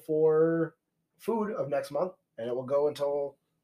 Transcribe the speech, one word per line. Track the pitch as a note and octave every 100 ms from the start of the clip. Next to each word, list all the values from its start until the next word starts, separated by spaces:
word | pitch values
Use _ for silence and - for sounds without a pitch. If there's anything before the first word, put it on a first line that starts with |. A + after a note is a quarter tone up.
| -
for | D#3 D#3 D#3 E3 E3 D#3+ - _ _ _ _
food | - A3+ G#3
of | G#3+ C#3
next | C#3+ C3+
month, | C#3+ F#3 - _ -
and | A#2
it | B2
will |
go | B2+ C#3+ D3
until | D3 C#3+ C#3+ C#3+ - _ _